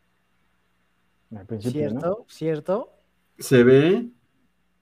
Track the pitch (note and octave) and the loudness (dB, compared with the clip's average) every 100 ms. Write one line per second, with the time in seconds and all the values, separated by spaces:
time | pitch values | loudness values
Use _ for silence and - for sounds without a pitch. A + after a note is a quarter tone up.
0 | _ _ _ _ _ _ _ _ _ _ | _ _ _ _ _ _ _ _ _ _
1 | _ _ - A2 F#2 A2+ A#2 D3 B2 A#2+ | _ _ -20 -20 -14 -10 -8 -6 -6 -6
2 | E3+ G#3+ - - D#3 D3+ D3 G3+ D4+ _ | -6 -8 -12 -10 -8 -6 -6 -6 -8 _
3 | _ _ _ - - C3 A#2+ C3+ D#3 A3 | _ _ _ -14 2 4 6 6 4 0
4 | - _ _ _ _ _ _ _ | -4 _ _ _ _ _ _ _